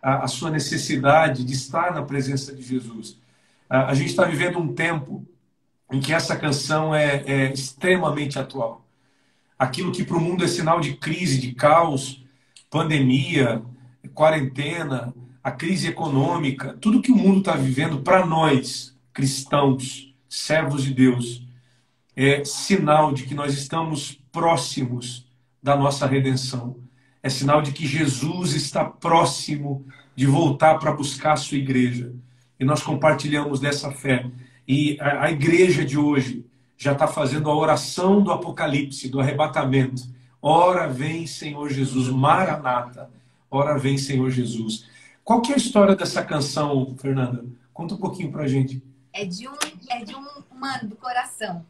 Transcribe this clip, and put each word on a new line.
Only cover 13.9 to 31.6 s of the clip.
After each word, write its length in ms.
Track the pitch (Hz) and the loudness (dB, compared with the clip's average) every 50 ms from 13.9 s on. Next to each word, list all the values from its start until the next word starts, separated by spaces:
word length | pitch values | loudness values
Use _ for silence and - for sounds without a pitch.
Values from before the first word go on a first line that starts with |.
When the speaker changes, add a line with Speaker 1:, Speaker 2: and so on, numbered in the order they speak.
| _ _ _ - - | _ _ _ -20 -2
Speaker 1:
quarentena, 1000 | - 151 160 156 156 135 123 - 139 143 151 165 170 160 143 131 123 117 123 - - - - - _ _ | 4 4 4 4 4 -2 -4 -4 -4 -6 -4 -4 -6 -4 -4 -4 -6 -6 -8 -12 -14 -20 -20 -20 _ _
a 80 | 135 | -10
crise 360 | 123 - 147 175 190 165 139 165 | -8 -6 -2 -2 -2 0 0 -4
econômica, 880 | - - 165 151 139 131 139 165 170 170 151 135 131 - - 135 - - | -4 -4 -4 0 2 2 2 2 0 0 -2 -2 -4 -4 -8 -12 -12 -2
tudo 200 | - 208 214 - | 2 4 4 4
que 100 | - - | 6 6
o 40 | 254 | 6
mundo 280 | 202 180 190 196 190 190 | 6 8 6 6 6 4
tá 120 | 180 165 | 2 0
vivendo, 460 | 143 135 131 127 131 156 165 160 139 | 2 2 0 2 0 0 0 -2 -2
pra 240 | - 175 185 190 180 | 2 6 6 6 6
nós, 680 | 165 160 160 160 151 139 127 - - - - - - _ _ _ _ _ | 4 2 2 4 4 4 4 2 -2 -8 -10 -12 -14 _ _ _ _ _
cristãos, 1000 | - 139 135 - - - - - 147 143 139 131 - - - - - - - _ _ _ _ | -2 -2 -2 -2 -4 -4 0 2 4 4 4 2 2 -2 -8 -10 -12 -16 -20 _ _ _ _
servos 560 | - - - - 151 160 156 139 143 143 135 | -12 -10 -4 0 0 0 0 0 -2 -2 -2
de 100 | 135 131 | -4 4
Deus, 500 | 123 131 127 120 123 120 - - - - - - - _ _ _ _ _ _ _ _ _ _ _ | 6 6 6 6 2 -2 -6 -8 -12 -14 -18 -20 -20 _ _ _ _ _ _ _ _ _ _ _
é 280 | - 135 139 139 143 143 | 0 2 2 2 2 -2
sinal 720 | - - - - - 196 185 151 147 151 156 151 147 135 | -6 -8 -8 -2 0 0 2 4 4 4 4 4 4 2
de 120 | 127 - | -2 -6
que 100 | - 151 | -8 -8
nós 180 | 143 143 143 139 | -6 -4 -4 -4
estamos 680 | - - - - 165 160 160 151 135 - - - _ _ _ | -6 -6 -6 -4 -4 -4 -4 -6 -6 -8 -10 -14 _ _ _
próximos 960 | _ 165 165 170 165 - - - - 151 131 120 123 120 - - - - - _ _ _ _ _ _ _ | _ 0 2 2 2 2 0 -4 -4 -4 -4 -4 -6 -8 -8 -10 -12 -14 -18 _ _ _ _ _ _ _
da 140 | _ 135 143 | _ 2 2
nossa 320 | 139 139 143 139 - 147 131 | 4 4 2 0 0 0 0
redenção. 680 | 131 139 131 135 131 127 - - - 123 120 123 - - - - _ _ _ _ _ _ | 2 2 2 2 0 -2 -2 -4 -8 -8 -8 -8 -12 -12 -18 -20 _ _ _ _ _ _
É 80 | _ 131 | _ -6
sinal 320 | - - 131 139 147 151 | -4 -2 2 4 4 4
de 100 | 147 139 | 2 0
que 140 | 143 - 165 | -6 -6 -6
Jesus 680 | 139 - 160 160 139 123 - - 151 170 185 180 160 143 | -4 -2 0 0 0 0 -2 -4 -4 -4 -2 -2 -2 -2
está 300 | 156 - - - 143 120 | -2 -4 -2 -2 -2 -2
próximo 1000 | - - - - 170 165 165 170 - - - - - 156 143 143 139 139 135 - - - - - _ _ | -2 -6 -6 -2 4 4 4 4 4 0 -4 -6 -6 -6 -6 -4 -6 -6 -8 -8 -14 -20 -20 -20 _ _
de 100 | - 131 | 0 2
voltar 540 | 139 139 156 170 147 135 - 156 156 156 156 | 4 4 4 4 2 2 4 6 4 4 4
pra 120 | - 156 | 2 -2
buscar 420 | 151 147 139 135 - - - 156 151 | -2 -2 -4 -6 -6 -4 0 0 0
a 40 | 147 | 0
sua 200 | - - - | 0 -4 -4
igreja. 560 | 135 | -4